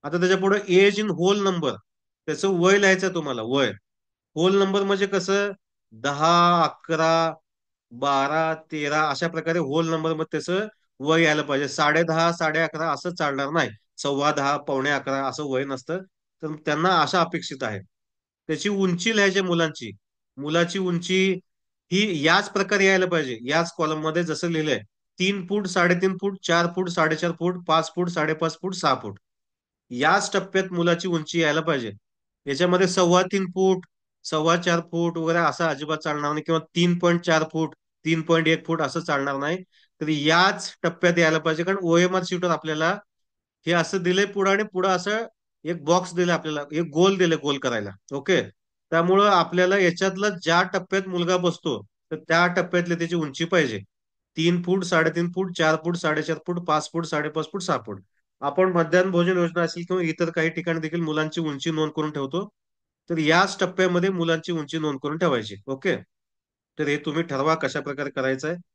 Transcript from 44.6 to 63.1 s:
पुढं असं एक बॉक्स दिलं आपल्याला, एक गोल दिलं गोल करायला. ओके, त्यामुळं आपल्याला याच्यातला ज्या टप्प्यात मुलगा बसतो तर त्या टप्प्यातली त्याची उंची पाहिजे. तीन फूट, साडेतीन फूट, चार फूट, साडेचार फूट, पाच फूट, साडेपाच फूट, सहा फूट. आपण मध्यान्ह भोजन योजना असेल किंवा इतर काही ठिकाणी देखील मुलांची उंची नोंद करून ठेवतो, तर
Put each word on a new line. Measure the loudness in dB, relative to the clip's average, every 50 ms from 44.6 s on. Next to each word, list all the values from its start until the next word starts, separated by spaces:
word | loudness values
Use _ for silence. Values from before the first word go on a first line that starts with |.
| 0 -2 -2
पुढं | -2 0 2
असं | 0 0 0 -2 -4 -4 -4 -8 _ _ _ _ _ _ -6
एक | -6 -6 -4 2
बॉक्स | 2 2 2 2 -2 -2
दिलं | -2 0 0 0
आपल्याला, | -2 -2 -6 -6 -6 -8 -4
एक | -4 -4 -4
गोल | -2 2 4 4 4 4
दिलं | 4 2 2 2 0
गोल | 0 -4 -4
करायला. | -2 -2 -2 -2 -2 -6 -8 -12 _ _ _
ओके, | -10 -8 -2 0 0 0 0 -4 _ _ _ _ _ _ _ _
त्यामुळं | 0 2 2 4 4 4 6
आपल्याला | 6 4 4 2 2 2 2 2 4 4
याच्यातला | 4 4 2 2 2 -2 -2 0 0 -2 -2
ज्या | -2 -2 -2 2 2 2 2
टप्प्यात | 2 -2 -6 -4 _ -4 -4 -2
मुलगा | -2 -4 -2 0 0 0
बसतो | 2 2 0 -2 -2 -4 -4 -4 -4 -8 _ _ _ _ _
तर | -12
त्या | -12 -4 0 2 2 2
टप्प्यातली | 2 2 -2 -2 0 0 -2 0 0 -2
त्याची | -2 -2 -4 -2
उंची | -2 -4 -4 -4 -6 -4
पाहिजे. | 0 2 2 2 2 -2 -8 -10 _ _ _ _ _ _ _ _ _ _
तीन | 0 2 2 2 0 0
फूट, | 0 -2 0 0
साडेतीन | 0 2 2 2 2 0 0 -4 -2 -2
फूट, | -4 -6 -6 -2
चार | 0 2 2 2
फूट, | 0 -2 -4 -4
साडेचार | -2 -2 -2 -2 -2 -2 -4 -6 -6 -4
फूट, | -6 -6 -6
पाच | -2 0 0 0 -2 -4 -6
फूट, | -6 -6
साडेपाच | -2 -4 -4 -4 -4 -4 -6 -8
फूट, | -6 -8 -8
सहा | -4 -2 -4 -4 -4
फूट. | -10 -14 -14 -16 _ _ _ _ _ _ _
आपण | -6 -2 2 2 2 2
मध्यान्ह | 4 2 2 4 4 2 4 4
भोजन | 2 2 2 2 2
योजना | 0 0 0 0 -2
असेल | -2 -2 -4 -8 -6
किंवा | -4 -2 -2
इतर | -2 -4 -2 -2 -4 -2
काही | 0 -2 -2 -2
ठिकाणी | -2 -4 -4 -4 -4 -4
देखील | -4 -4 -4 -4
मुलांची | -4 -2 -2 -2 -2 -2 -4 -4
उंची | -4 -4 -6 -4 -6 -4
नोंद | -2 -2 -2 -2 -2
करून | -6 -6 -6
ठेवतो, | -4 -6 -6 -4 -4 -6 -6 -6 _ _ _ _ _ _ _ _ _ _ _
तर | -6